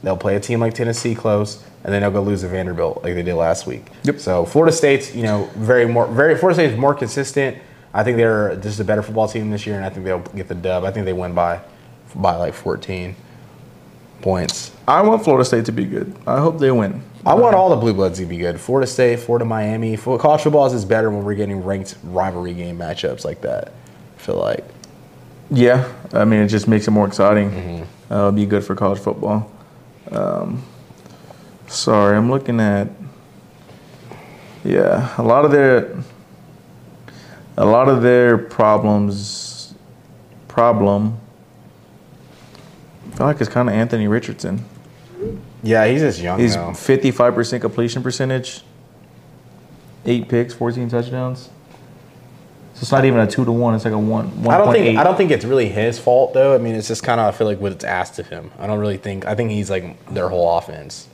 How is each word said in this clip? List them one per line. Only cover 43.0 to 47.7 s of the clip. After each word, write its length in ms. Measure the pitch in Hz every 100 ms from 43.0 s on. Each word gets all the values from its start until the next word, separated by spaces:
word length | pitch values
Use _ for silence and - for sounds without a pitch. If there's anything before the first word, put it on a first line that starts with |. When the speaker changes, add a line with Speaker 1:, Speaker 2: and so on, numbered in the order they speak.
| -
Speaker 2:
I 40 | -
feel 80 | 131
like 140 | 147
it's 100 | 107
kinda 200 | 123 123
Anthony 360 | 107 117 113 104
Richardson. 560 | 110 113 - - 98 117 - - - - 359 415 - - -
Speaker 1:
Yeah, 220 | 110 110 110
he's 140 | 139
just 200 | 151 95
young 180 | 87 95
Speaker 2:
He's 160 | 120 92
Speaker 1:
now. 180 | 85
Speaker 2:
fifty-five 600 | - - 135 135 123 123
percent 280 | 120 117 123
completion 420 | 110